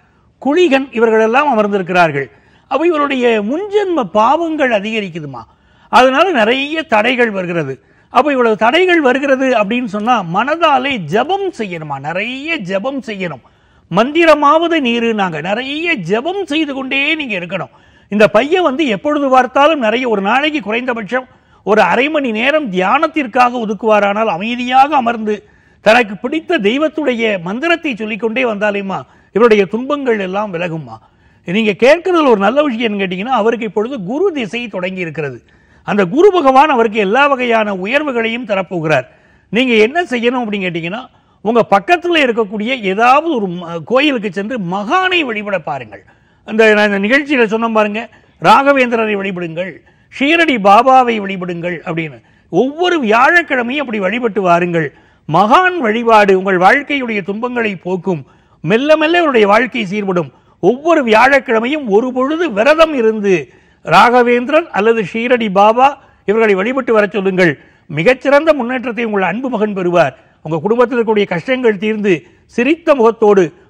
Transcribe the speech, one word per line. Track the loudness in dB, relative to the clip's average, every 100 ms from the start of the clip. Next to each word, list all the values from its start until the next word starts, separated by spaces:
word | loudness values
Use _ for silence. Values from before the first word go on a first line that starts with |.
| _ _ _ _
குளிகன் | -2 2 2 2 0
இவர்களெல்லாம் | 0 2 4 2 2 2 0
அமர்ந்திருக்கிறார்கள். | 0 -2 0 2 2 0 -6 _ _ _ -10
அப்ப | -2 0
இவருடைய | 0 -2 0 0 0
முன்ஜென்ம | -2 -4 -2 -2 0 -2
பாவங்கள் | -2 0 2 2 -2 -2 -2
அதிகரிக்குதுமா. | -2 -4 -6 -6 -10 -12 -14 -18 _ _ _ 0
அதனால | 4 4 4 2
நிறைய | 2 2 0 -2 -6
தடைகள் | 0 0 2 0 0
வருகிறது. | -2 -4 -4 -4 -8 _ _ _
அப்ப | 0 2
இவ்வளவு | 2 0 2
தடைகள் | 2 2 2 2
வருகிறது | 2 0 0 0 2
அப்படின்னு | 0 0 -2
சொன்னா, | -4 -6 -2 -2 0
மனதாலே | -2 -2 0 2 2 0 -6 -2
ஜெபம் | -2 -2 -2 -4 -6
செய்யணுமா, | -10 -10 -10 -10
நிறைய | -6 -6 -6 -8 -8 -8
ஜெபம் | -4 -6 -4 -8 -10
செய்யணும். | -8 -8 -10 _ _ _ _ -4 0
மந்திரமாவது | 0 2 4 4 4 4 2 0
நீரு, | 0 -2 -2
நாங்க | -2 -2 -4
நிறைய | -4 -6 -6 -6 -4 -4
ஜெபம் | -2 -2 -2 -6
செய்து | -4 -4 -4
கொண்டே | -6 -4 -4 -2
நீங்க | -4 -4 -8
இருக்கணும். | -6 -10 -10 _ _ _ -6
இந்த | 2 2
பையன் | 2 2 0
வந்து | 0 0 -2
எப்பொழுது | -2 -2 -2 2
பார்த்தாலும் | 2 2 2 0 0
நிறைய, | -2 -2 -2
ஒரு | -2
நாளைக்கு | 0 0 0 -4
குறைந்தபட்சம் | -4 -6 -4 -6 -6 -6 -8 _ _ _
ஒரு | 0 2
அரை | 2 2 0
மணி | 0 -2
நேரம் | -2 0 -2 -2
தியானத்திற்காக | -2 0 0 0 -2 -4 0 0 0
ஒதுக்குவாரானால், | -6 -4 2 2 2 0 -2
அமைதியாக | -2 -4 -6 0 2 4 2
அமர்ந்து | -2 -4 -4 -6 _ _ _ _
தனக்கு | 2 4 2 -4
பிடித்த | -6 -6 -2 -2
தெய்வத்துடைய | 0 0 -2 -2 -2 -2 -2 -2
மந்திரத்தை | -6 -4 -2 -2 -4
சொல்லிக்கொண்டே | -8 -8 -6 -4 -2
வந்தாலேமா | -4 -2 -2 -4 -6 -8 -10 _ _
இவருடைய | 2 4 4 2
துன்பங்கள் | -4 -4 -4 -2 -2
எல்லாம் | -2 -6 -6
விலகுமா. | -6 -6 -8 -12 -18 _ _ _ _
நீங்க | -6 -2 -2
கேட்கறதுல | 2 4 4 2 2 4
ஒரு | 4
நல்ல | 2 2
விஷயம் | -2 -2 -4 -4
என்ன |
கேட்டீங்கன்னா, | -4 -6 -2 0
அவருக்கு | 0 -2 -4
இப்பொழுது | -4 -4 -6
குரு | -6 -2 -2
திசை | -2 -6 -8 -8
தொடங்கி | -8 -6 -6
இருக்கிறது. | -8 -6 -8 -10 _ _ _ _
அந்த | -4 -2
குரு | 0 4 4
பகவான் | 6 4 4 4
அவருக்கு | 4 0 0
எல்லா | 0 2 2
வகையான | 0 0 0 -2
உயர்வுகளையும் | -4 -2 -2 -2 -4 -4 -6 -6
தரப்போகிறார். | -6 -4 -6 0 -2 -2 _ _ _ -6
நீங்க | -2 2
என்ன | 2 2 0
செய்யணும் | -4 -2 -2 -2
அப்படின்னு | -6 -6
கேட்டீங்கன்னா, | -6 -6 -8 -10 -14 _ _ _
உங்க | -2 0 2
பக்கத்துல | 0 2 -2 0
இருக்கக்கூடிய | 0 0 0 -4 -4 -6 -4
ஏதாவது | -4 0 4 4 2
ஒரு | -2 -4
ம-, | -8 -10 -12
கோயிலுக்கு | -2 0 2 0 -4
சென்று | -6 -8 -6
மகானை | -6 -6 -2 -2 0 -2
வழிபட | -4 -6 -6 -6
பாருங்கள். | -6 -10 -10 -20 _ _ _ _
அந்த, | -8 2 4
நான் | 6 2
இந்த | 0 0
நிகழ்ச்சியில | 0 0 0
சொன்ன | 0 0 0
பாருங்க, | 0 0 -4 -12 _ _ -2
ராகவேந்திரரை | 4 4 4 2 2 0 -2 -2
வழிபடுங்கள், | -4 -6 -8 -8 -10 -10 _ _ _ -4
ஷீரடி | 0 2 2 2
பாபாவை | 6 6 6 4 4 0
வழிபடுங்கள் | -4 -8 -8 -6 -6 -8
அப்படின்னு. | -8 -6 -8 -12 _ _ -4
ஒவ்வொரு | -2 0 0 -2 0
வியாழக்கிழமையும் | 2 4 4 4 2 -2 -2 -4
அப்படி | -4 -4
வழிபட்டு | -4 -2 -4 -2
வாருங்கள். | 2 2 2 -2 -4 _ _ _ -2
மகான் | 0 4 4 4 0
வழிபாடு | -2 -2 4 4 6 2
உங்கள் | 2 2
வாழ்க்கையுடைய | 4 2 0 -6 -4 -6
துன்பங்களை | -6 -6 -6 -4 -4 -6
போக்கும். | -6 -6 -4 -6 -8 _ _ _
மெல்ல | 0 0 2 2
மெல்ல | 2 2
இவருடைய | 2 2 4
வாழ்க்கை | 4 2 -4 -6
சீர்படும். | -6 -2 -4 -4 _ _ -2
ஒவ்வொரு | 0 0 2 2
வியாழக்கிழமையும் | 4 4 4 2 2 -2 -2 -4 0
ஒரு | 0 0
பொழுது | -2 -2 -2 -2
விரதம் | 0 2 4 4
இருந்து | 2 0 0 0 0 -2 _ _ _
ராகவேந்திரன் | 2 4 6 4 4 2 2 0 0
அல்லது | -2 0 0 -2
ஷீரடி | -4 0 0 0
பாபா | 4 4 6 2 0 _ _
இவர்களை | -2 2 2
வழிபட்டு | 2 0 -4 0
வர | 2 2
சொல்லுங்கள். | -2 -2 2 0 0 -12 _ -12
மிகச்சிறந்த | -2 0 0 2 2 2
முன்னேற்றத்தை | 0 0 -6 -6 -6
உங்கள் | -4 -2
அன்பு | -2 -4 -6
மகன் | -2 -2
பெறுவார். | -2 0 2 2 -2 _ _
உங்க | -8 -4
குடும்பத்தில் | -2 0 0 0
இருக்கக்கூடிய | 0 0 0
கஷ்டங்கள் | -4 -4 -2 0 0
தீர்ந்து | -4 -2 0 -2 -4 _ _
சிரித்த | -4 0 0 0
முகத்தோடு, | 2 2 2 4 4 2 -4 _